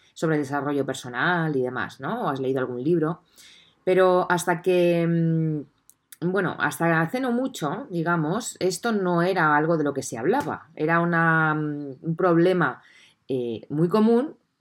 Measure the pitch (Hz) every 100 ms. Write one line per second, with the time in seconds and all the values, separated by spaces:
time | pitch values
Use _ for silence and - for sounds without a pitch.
0 | _ - 165 151 139 143 135 143 135 131
1 | 127 120 151 175 160 139 127 123 101 -
2 | 135 226 190 135 131 135 127 123 131 175
3 | 156 170 _ _ - - _ _ - 185
4 | 185 180 180 175 170 170 175 180 175 170
5 | 170 170 165 160 160 151 135 _ _ _
6 | _ - 170 196 175 - 131 151 170 160
7 | 160 254 262 240 262 - 151 185 269 175
8 | 165 170 151 196 - - 180 185 240 214
9 | 185 170 175 185 156 147 156 170 147 139
10 | 131 117 127 254 196 101 - - 156 170
11 | 170 170 165 160 156 156 151 147 143 135
12 | 156 165 180 170 175 180 147 120 _ -
13 | - _ _ 135 120 113 - 147 175 214
14 | 214 233 294 - _ _